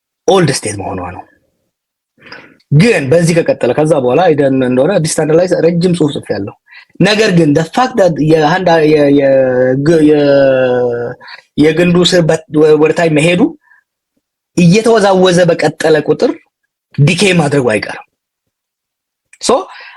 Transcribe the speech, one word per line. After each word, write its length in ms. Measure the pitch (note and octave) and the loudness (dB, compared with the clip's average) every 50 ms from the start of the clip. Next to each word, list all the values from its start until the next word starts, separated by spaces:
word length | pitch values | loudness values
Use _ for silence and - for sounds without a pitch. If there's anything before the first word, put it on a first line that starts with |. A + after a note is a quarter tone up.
| _ _ _ _ - - | _ _ _ _ -4 -2
ኦልድ 220 | F#3 F#3+ F3 C3+ | 0 0 0 0
ስቴት 240 | C3 - - - G2+ | -2 -4 -8 -10 -10
መሆኗ 240 | G2 F#2 F2 F2+ F#2 F2 F2+ | -10 -10 -10 -10 -10 -12 -12
ነው። 140 | F2 - - _ _ _ _ _ _ _ _ _ _ _ _ _ _ _ _ _ _ _ - - - - - - _ _ _ - | -14 -16 -20 _ _ _ _ _ _ _ _ _ _ _ _ _ _ _ _ _ _ _ -20 -20 -20 -20 -20 -20 _ _ _ 0
ግን 300 | C#3+ D3+ G3+ A#3+ G#3 E3 C#3 | 2 2 2 2 2 0 0
በዚህ 280 | B2+ D#3 E3+ E3+ D#3+ E3+ | 0 0 0 0 0 0
ከቀጠለ 360 | E3 C#3+ - C3 - - A#2 | -2 0 -2 -2 -2 -2 -2
ከዛ 200 | A#2+ D3 D3+ D#3 E3 C#3+ | -2 0 0 0 0 0
በኋላ 220 | B2 B2 B2+ D#3+ F#3 | 0 0 0 2 2
ሄደን 340 | F3 D3+ C#3+ C#3+ C3+ C3+ C3 | 2 2 0 0 0 0 0
እንደሆነ 300 | B2+ B2 B2+ B2+ C3+ - G3+ F3+ | -2 -2 0 0 0 0 0 -2
ዲስታንድ 340 | D3+ D#3 - - D#3 D3+ | -2 -4 -4 -4 -2 0
ላይ 140 | D#3 E3 F#3 F#3 - E3+ | 0 0 0 0 -2 0
ረጅም 340 | D3+ E3+ F3 E3 F3 F#3 E3+ | 0 0 0 0 -2 -2 0
ጽሑፍ 180 | - D#3 C#3+ | 0 -2 -2
ጽፌያለሁ። 420 | - - - - A2+ G2+ G2+ A2+ - _ _ _ - - - _ _ - | -4 -6 -8 -8 -8 -8 -10 -12 -14 _ _ _ -20 -20 -20 _ _ -2
ነገር 300 | E3+ G3+ G#3+ G#3 A3 G#3+ | 0 0 2 0 0 0
ግን 180 | F3+ E3 E3 D3 | 2 2 2 2
the 140 | C#3+ D#3 E3 | 0 0 -2
fact 300 | - - B3 B3+ A#3+ - | -4 -2 -2 -2 -2 0
that 200 | A3 F#3+ F3 D#3 C3+ D3 | 0 0 0 0 -2 0
የአንድ 420 | D#3 E3 D#3+ D#3 D3+ F3 F#3 F#3 F3 E3 E3 | 0 2 2 2 0 0 0 0 0 2 2
የ-፣ 280 | D3+ D3+ D#3 D3+ D3 C#3+ | 2 2 2 2 2 2
የ-፣ 200 | C#3+ C#3+ C#3 C3+ C3+ C3+ C3 C3 B2+ B2+ B2+ B2+ C3 C#3 | 2 2 2 2 2 2 0 0 0 0 0 0 0 0
ግ-፣ 220 | C#3+ D#3 E3+ D#3+ | 0 0 2 2
የ-፣ 1080 | D3+ D3+ D3+ D3 C#3+ C#3+ C#3 C#3 C#3 C3+ C3 C3 C3 B2+ B2 B2 B2 A#2+ A#2+ A#2+ A#2+ B2 B2 - - - - - - _ - - | 4 4 4 2 2 2 2 2 2 2 2 0 0 0 0 0 -2 -2 -4 -6 -8 -10 -12 -14 -20 -20 -20 -20 -20 _ -2 0
የግንዱ 380 | D3 D#3 D#3 D#3+ F3 F3+ F3 F3+ F3 | 0 0 2 0 0 0 2 2 2
ስር 160 | E3+ F3+ F3 | 2 2 0
በት-፣ 240 | E3 D#3 D#3+ D#3+ - - D#3+ D3+ D#3 D3+ D3+ D3 | 0 0 -2 -4 -4 -4 -2 2 2 4 4 4
ወደ 140 | D#3 D#3 | 2 0
ታች 180 | D#3 F3 E3+ E3 | 0 0 0 0
መሄዱ 280 | D3+ D3 D3+ E3+ F3+ F3+ C4 E4 - - _ _ _ _ _ _ _ _ _ _ _ _ _ _ _ _ _ _ - | 0 0 0 0 0 0 0 -2 -4 -6 _ _ _ _ _ _ _ _ _ _ _ _ _ _ _ _ _ _ -2
እየተወዛወዘ 840 | F3 F3+ E3 F3+ A3 A3 A#3+ A3+ A3 G3 G3+ F#3+ F#3 F#3 F#3 F3 F3 F3+ | 0 2 2 2 2 2 2 2 2 2 2 2 2 2 2 2 2 2
በቀጠለ 500 | E3+ E3 E3 - D#3 D#3 - - D#3+ D#3 D3+ | 0 0 -2 -2 -4 -4 -2 0 0 0 0
ቁጥር 280 | D3 - D#3 - - C#4+ - - _ _ _ _ _ _ _ _ _ _ _ | 0 -2 -4 -2 -4 -6 -6 -10 _ _ _ _ _ _ _ _ _ _ _
ዲኬ 280 | - C#3+ D#3 F#3 F3 G#3 F#3+ F3+ | 0 0 0 0 0 0 0 0
ማድረጉ 320 | E3+ D3 C3+ D3 C#3+ B2 A#2+ | 0 -2 0 -2 -2 -2 -2
አይቀርም። 380 | G#2+ G2+ - - - - - _ _ _ _ _ _ _ _ _ _ _ _ _ _ _ _ _ _ _ _ _ _ _ _ _ _ - | -2 -4 -6 -8 -14 -16 -18 _ _ _ _ _ _ _ _ _ _ _ _ _ _ _ _ _ _ _ _ _ _ _ _ _ _ -10
ሶ 100 | - - A#3 D#4+ - - - - - - - | -6 -4 -4 -4 -4 -8 -18 -20 -20 -20 -20